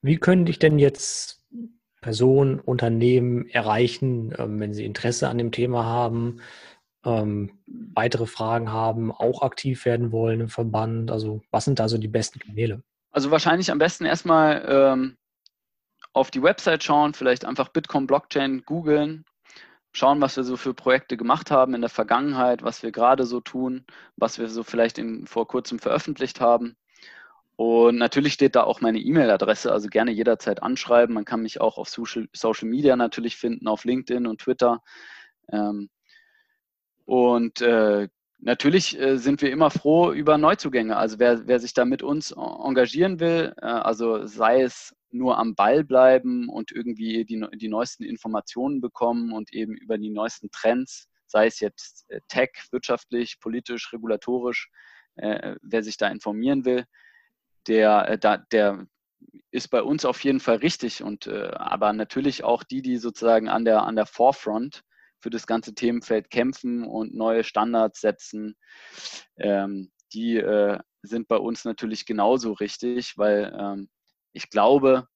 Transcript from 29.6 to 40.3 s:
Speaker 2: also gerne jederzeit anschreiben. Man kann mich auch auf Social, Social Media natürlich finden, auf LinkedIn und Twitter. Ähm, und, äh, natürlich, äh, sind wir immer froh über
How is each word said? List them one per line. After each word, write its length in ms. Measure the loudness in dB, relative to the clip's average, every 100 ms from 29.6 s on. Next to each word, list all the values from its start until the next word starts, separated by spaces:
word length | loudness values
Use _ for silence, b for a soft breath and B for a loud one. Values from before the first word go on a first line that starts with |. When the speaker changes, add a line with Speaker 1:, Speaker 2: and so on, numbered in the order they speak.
| 0
Speaker 2:
also 160 | -2 0
gerne 240 | 0 0
jederzeit 520 | 0 0 0 -2 -4
anschreiben. 520 | -4 -6 4 4 4
Man 100 | 0
kann 180 | -4 -6
mich 180 | -6 -2
auch 180 | -2 -2
auf 100 | -12
Social, 380 | -10 -8 -8 -10
Social 360 | -4 -2 -2 -4
Media 280 | 2 4 4
natürlich 400 | 0 -2 -8 -6
finden, 320 | -6 -4 -4
auf 160 | -4
LinkedIn 420 | -2 -4 -4 -4 -4
und 140 | -4
Twitter. 420 | -4 2 2 2 B B B B B B -6
Ähm, 360 | -4 -2 -4 -10 _ b b b b b b _ _ _ _
und, 560 | -2 2 4 4 0 0
äh, 480 | 2 4 4 2 -2 _ _ _
natürlich, 580 | -4 2 4 4 2 -2
äh, 200 | 0 2
sind 220 | 0 0
wir 120 | 0
immer 180 | 2 2
froh 400 | 2 2 4 4
über 260 | 2 2